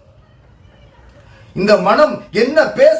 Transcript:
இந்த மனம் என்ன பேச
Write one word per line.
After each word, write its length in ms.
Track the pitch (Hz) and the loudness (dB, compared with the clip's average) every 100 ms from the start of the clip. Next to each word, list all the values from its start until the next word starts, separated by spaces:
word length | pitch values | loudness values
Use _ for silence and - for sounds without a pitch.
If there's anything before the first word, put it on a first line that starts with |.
| _ _ _ _ _ _ _ _ _ _ - - - - - | _ _ _ _ _ _ _ _ _ _ -20 -20 -20 -20 -16
இந்த 180 | - 208 208 | -6 0 0
மனம் 380 | 180 240 302 143 - | 0 0 0 -2 -8
என்ன 260 | 202 247 311 233 | -4 -2 0 -2
பேச 320 | 233 285 | 2 2